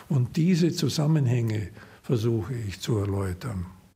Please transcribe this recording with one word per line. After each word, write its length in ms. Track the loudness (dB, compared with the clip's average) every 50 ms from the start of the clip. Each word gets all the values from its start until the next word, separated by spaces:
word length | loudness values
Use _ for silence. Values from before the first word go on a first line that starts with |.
| -4 0
Und 280 | 0 2 2 2 0 2
diese 340 | 4 4 4 4 4 2
Zusammenhänge 1000 | 2 0 -2 -2 0 0 2 2 4 4 4 2 2 2 0 0 -2 -2 -4 -6 -10 -16 -20 -20 -20 -16 -2
versuche 500 | -2 0 0 2 0 0 0 -2 -4 -6
ich 240 | -6 -6 -8 -8 -6
zu 180 | -4 -2 0 0
erläutern. 680 | 0 0 -2 -2 -2 -4 -4 -6 -8 -8 -6 -6 -8 -8 -12 -18 -20 -20 _